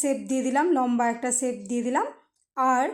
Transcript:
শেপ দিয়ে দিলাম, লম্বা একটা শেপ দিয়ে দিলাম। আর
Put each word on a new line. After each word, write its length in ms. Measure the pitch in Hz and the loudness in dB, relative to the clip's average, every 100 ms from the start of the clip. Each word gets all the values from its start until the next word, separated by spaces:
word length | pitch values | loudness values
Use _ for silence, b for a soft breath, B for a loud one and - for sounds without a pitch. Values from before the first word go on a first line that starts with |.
শেপ 180 | 285 220 196 | 0 -2 -2
দিয়ে 140 | 262 262 | -2 0
দিলাম, 200 | 262 339 277 | 0 2 2
লম্বা 280 | 247 240 233 | 2 2 0
একটা 160 | 233 254 240 | 0 -2 -2
শেপ 180 | 254 220 196 | -2 -4 -4
দিয়ে 140 | 240 240 | -2 0
দিলাম। 200 | 277 539 - _ _ _ - | 0 -2 -6 _ _ _ 0
আর 300 | 262 254 277 | 2 2 0